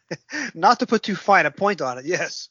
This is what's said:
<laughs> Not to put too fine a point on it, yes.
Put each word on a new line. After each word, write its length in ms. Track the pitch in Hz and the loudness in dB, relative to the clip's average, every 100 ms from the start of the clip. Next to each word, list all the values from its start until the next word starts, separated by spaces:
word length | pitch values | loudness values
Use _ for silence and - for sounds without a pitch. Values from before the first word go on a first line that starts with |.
| _ 170 | _ -14
<laughs> 380 | _ 294 254 | _ -10 -10
Not 260 | 165 190 240 | 0 2 4
to 80 | 247 | 2
put 160 | 220 | -2
too 120 | - 185 | -2 -4
fine 300 | - 190 151 | 4 4 4
a 60 | |
point 300 | - 202 175 | 0 -2 -2
on 160 | 135 127 | -4 -6
it, 80 | 143 | -6
yes. 440 | 170 165 - - | -4 -4 -10 -18